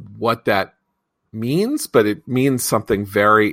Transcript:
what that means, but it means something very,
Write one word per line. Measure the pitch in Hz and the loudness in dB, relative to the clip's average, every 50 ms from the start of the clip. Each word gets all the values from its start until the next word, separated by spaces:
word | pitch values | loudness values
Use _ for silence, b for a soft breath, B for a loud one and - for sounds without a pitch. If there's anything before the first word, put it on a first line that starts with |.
| - 101 101 | -20 -20 -14
what | 107 110 117 117 - - | -4 -2 -2 -2 -2 0
that | - 107 98 95 - _ _ _ _ _ _ _ _ _ _ _ _ - | 0 0 0 0 -4 _ _ _ _ _ _ _ _ _ _ _ _ -12
means, | 110 113 120 139 170 208 247 294 302 - | -8 -6 -2 -2 0 0 -2 -4 -6 -8
but | - - 123 107 | -2 2 2 2
it | 107 104 80 - | 2 0 -4 -6
means | - 123 127 131 139 135 123 - | -6 -2 0 0 0 0 -2 -4
something | - - 113 110 - 117 98 101 | -2 -4 -4 -2 -2 -2 -4 -4
very, | 98 98 104 101 104 107 107 107 104 | -4 -2 2 4 4 4 4 2 2